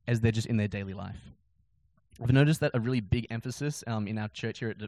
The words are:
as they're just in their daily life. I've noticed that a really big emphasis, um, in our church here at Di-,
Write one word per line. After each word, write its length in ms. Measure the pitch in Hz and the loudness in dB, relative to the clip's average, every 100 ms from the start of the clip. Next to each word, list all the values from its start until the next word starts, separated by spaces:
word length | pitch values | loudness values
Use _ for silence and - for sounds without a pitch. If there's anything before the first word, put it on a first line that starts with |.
| - | 0
as 140 | 117 | 4
they're 100 | 113 | 4
just 160 | 110 - | 2 2
in 100 | 113 | 0
their 100 | 104 | 0
daily 280 | 101 98 98 | -2 -6 -8
life. 240 | 95 - - - _ _ _ _ _ _ _ - | -10 -12 -16 -20 _ _ _ _ _ _ _ -4
I've 120 | 117 | 4
noticed 300 | 135 147 156 | 6 6 4
that 100 | 147 | 2
a 60 | 123 | 0
really 200 | 113 127 | 0 -2
big 280 | 95 123 113 | 0 -2 0
emphasis, 540 | 113 127 - 147 143 - | -6 -6 -4 -6 -6 -6
um, 220 | 110 101 | -4 -2
in 100 | 107 | -4
our 100 | 107 | -6
church 280 | - 113 - | -6 -8 -6
here 140 | 113 | -8
at 80 | |
Di-, 80 | 101 | -8